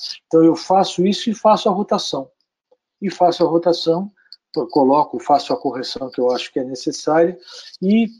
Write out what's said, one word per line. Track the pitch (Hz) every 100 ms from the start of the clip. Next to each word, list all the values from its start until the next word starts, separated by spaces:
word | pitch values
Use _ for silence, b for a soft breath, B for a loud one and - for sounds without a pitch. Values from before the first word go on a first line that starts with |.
| B B -
Então, | 165
eu | 165 160
faço | - 190 185 - 185
isso | 202 -
e |
faço | 208 220 214 226
a |
rotação. | 185 - 202 - 143 135 _ _ _ _ _ _ -
E | 202
faço | - 180 170 165
a |
rotação, | 165 175 170 - 165 196 _ b b _ -
eu | 117
coloco, | 151 135 143 147 120
faço | - 143 -
a | 131
correção | 143 127 - - 131
que | -
eu | 123
acho | 120 -
que | -
é | 127
necessária, | 127 - 139 - 156 170 180 B B B B
e | 185 214 226 -